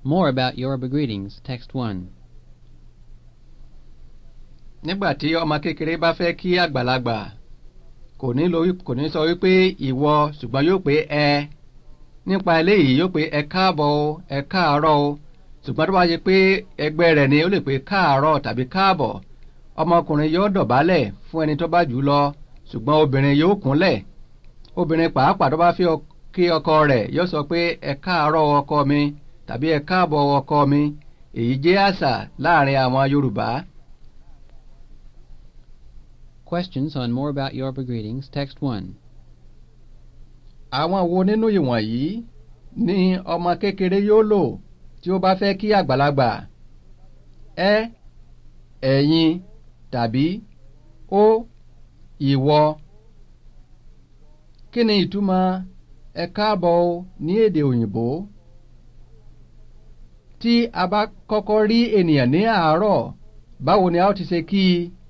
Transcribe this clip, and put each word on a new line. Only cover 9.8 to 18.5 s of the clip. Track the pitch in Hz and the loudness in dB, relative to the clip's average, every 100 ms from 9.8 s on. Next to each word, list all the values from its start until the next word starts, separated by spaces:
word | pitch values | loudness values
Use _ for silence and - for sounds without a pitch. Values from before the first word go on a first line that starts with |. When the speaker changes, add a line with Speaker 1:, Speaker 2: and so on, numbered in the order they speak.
| 135 127 147 151 147 | -4 0 2 2 0
Speaker 2:
ṣùgbọ́n | 147 117 131 151 | -4 -6 0 0
yóò | 190 | 0
pé | 147 151 - 147 | 0 0 0 0
ẹ. | 147 143 147 - - - - - - - | 2 0 -2 -14 -20 -20 -20 -20 -20 -14
Nípa | - 190 185 165 | -4 -2 2 2
eléyìí, | 170 208 139 131 | 4 4 4 2
yóò | 185 | 0
pé, | 165 156 | -2 -2
"Ẹ | 147 | -4
káàbọ̀ | 147 185 190 151 147 | -4 -2 0 0 0
o, | 147 151 156 - | 0 -2 -6 -8
ẹ | 139 | -8
káàárọ̀ | 139 190 165 143 156 147 | -4 -2 0 2 4 2
o." | 143 147 - - - - | 2 -4 -14 -20 -20 -18
Ṣùgbọ́n | - 135 165 | -8 -2 0
tó | |
bá | 185 175 | 2 2
ṣe | 165 | 0
pé | - 190 190 190 - - | 2 4 4 2 -4 -6
ẹgbẹ́ | 151 156 170 | -6 2 4
rẹ̀ | 151 139 | 4 4
ni, | 147 | 4
ó | 170 | 2
lè | 196 | -2
pé, | 135 135 | -2 -6
"Káàárọ̀" | - 196 170 135 151 147 | -2 0 2 2 2 0
tàbí | 110 | -2